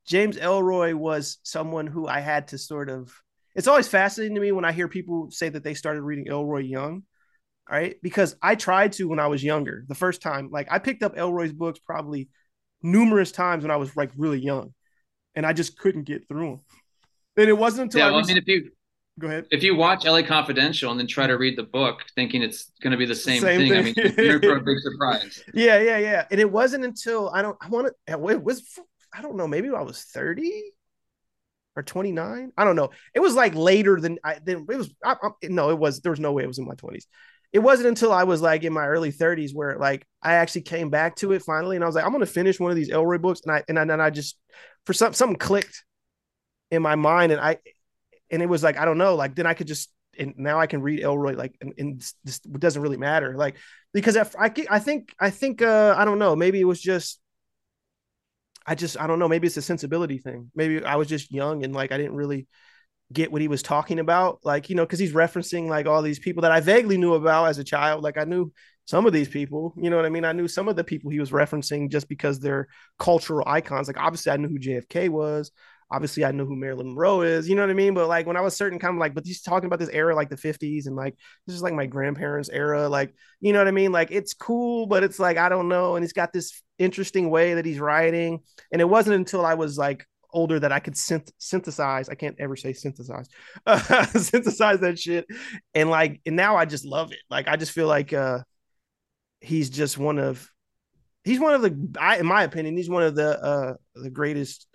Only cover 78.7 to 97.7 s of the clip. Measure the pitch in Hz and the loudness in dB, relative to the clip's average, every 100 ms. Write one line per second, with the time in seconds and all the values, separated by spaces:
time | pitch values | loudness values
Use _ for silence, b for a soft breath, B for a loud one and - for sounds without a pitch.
78.7 | 175 180 175 156 143 175 180 - 185 180 | -2 -2 0 -2 -4 -10 -10 -2 -2 0
79.7 | 175 160 156 165 156 147 139 156 151 147 | -4 -2 0 2 2 -2 -6 -8 -6 -6
80.7 | 151 139 135 135 - b b - 175 180 | -6 -8 -8 -8 -10 b b -14 -6 -4
81.7 | 156 135 135 139 143 147 147 143 139 147 | -4 -4 -4 -4 -4 -6 -6 -6 -4 -2
82.7 | 147 147 143 139 _ b b 202 202 196 | 0 0 0 -2 _ b b 2 4 4
83.7 | 196 190 175 165 196 196 - - 240 240 | 4 2 2 0 -2 -6 -10 -4 -2 -2
84.7 | 233 214 190 190 190 180 170 180 185 175 | -2 0 2 2 0 0 2 2 2 0
85.7 | 180 180 175 170 - 170 180 - - _ | 0 0 -2 -2 -2 -4 -4 -8 -14 _
86.7 | - 185 190 190 190 170 160 175 170 165 | -2 -2 -2 -4 -2 2 4 4 2 -2
87.7 | 143 147 151 165 170 170 165 _ b b | -2 2 2 4 2 -2 -6 _ b b
88.7 | 170 170 220 208 196 180 185 165 160 156 | 2 6 6 6 2 0 0 0 0 -2
89.7 | 143 143 139 - _ _ 170 160 156 143 | -2 -2 -2 -10 _ _ -2 0 2 2
90.7 | 139 156 139 - 160 - - - 185 175 | 0 -4 -8 -4 -4 -6 -18 -6 -4 -4
91.7 | 147 139 135 135 139 147 - 143 135 135 | -4 -2 -2 -6 -8 -10 -8 -10 -8 -10
92.7 | 131 143 139 123 123 127 - - - 226 | -8 -10 -12 -14 -14 -14 -20 -20 -4 2
93.7 | 208 - 254 220 233 170 240 233 - 214 | 2 4 2 2 0 2 0 2 2 4
94.7 | 190 180 170 170 170 175 240 269 220 _ | 4 2 -2 -4 -4 -4 -14 -16 -16 _
95.7 | 156 160 160 160 143 160 170 202 196 160 | 2 4 4 2 -2 -4 2 4 4 2
96.7 | 143 139 139 160 139 - 135 135 156 156 | -4 -6 -6 -6 -10 -8 -6 -2 -2 -2